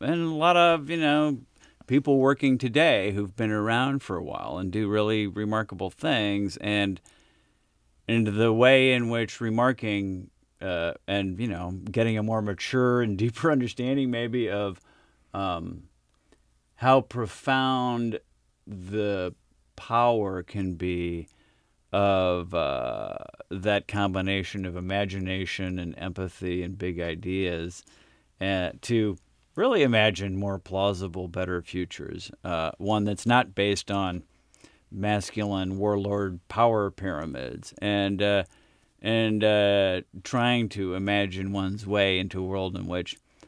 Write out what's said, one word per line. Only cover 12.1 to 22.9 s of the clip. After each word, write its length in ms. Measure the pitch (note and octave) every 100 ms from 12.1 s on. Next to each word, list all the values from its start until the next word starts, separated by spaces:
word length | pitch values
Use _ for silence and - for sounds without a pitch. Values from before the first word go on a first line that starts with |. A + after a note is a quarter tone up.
| A2
a 60 |
more 180 | G#2+ A2
mature 600 | G#2 F#2+ - C3 B2+ B2
and 160 | A#2 F#2+
<laughs> 60 |
deeper 260 | A#2 A2+ E3
understanding 600 | D3 A#2+ - B2 C#3 C3
maybe 380 | A#2+ A#2+ B2 A2
of, 320 | G2+ G2+ F#2 _ _ _ _ _
um, 500 | G2 F#2+ E2+ E2+ E2+ - _ _ _ _ _ _ _ _ -
how 240 | B2+ C3
profound 1200 | B2 A#2 A2 - - C3+ C3 C3 B2 A#2+ A#2 G#2+ - _ _ _ -
the 680 | G2 F2+ G#2 G#2 G2+ F2+ F2 _ _ _
power 720 | - - A#2 A#2+ A#2 G2+ F#2
can 300 | F2 G#2 F#2+
be 520 | E2+ F2+ F2 F2 E2+ E2 _ _ _ _ _ _
of, 640 | G2 G2+ F#2+ F#2 F2 F2
uh, 600 | F2 D2 C2+ B1